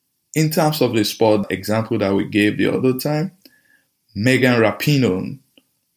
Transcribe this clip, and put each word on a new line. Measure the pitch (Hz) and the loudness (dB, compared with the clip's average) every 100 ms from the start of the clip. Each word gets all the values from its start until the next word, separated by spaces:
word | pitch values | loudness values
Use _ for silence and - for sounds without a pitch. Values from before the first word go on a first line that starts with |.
| _ _ _ | _ _ _
In | 151 156 | -2 0
terms | 156 151 151 | 2 0 0
of | 123 | 0
the | 110 | 0
sport | 104 - 113 107 98 | -2 0 2 2 0
example | 92 98 110 110 110 | -6 -2 -2 -2 -2
that | 98 | 0
we | 98 - | -2 0
gave | - 104 - | 0 0 0
the | 101 | -2
other | - 127 127 | 0 -2 -2
time, | 147 151 185 _ - _ _ _ _ _ _ 98 | -4 -4 -6 _ -20 _ _ _ _ _ _ -4
Megan | 117 131 127 120 | 2 2 4 4
Rapinoe, | 107 - - 143 117 92 - - _ _ _ _ _ | 2 0 0 2 2 0 -6 -12 _ _ _ _ _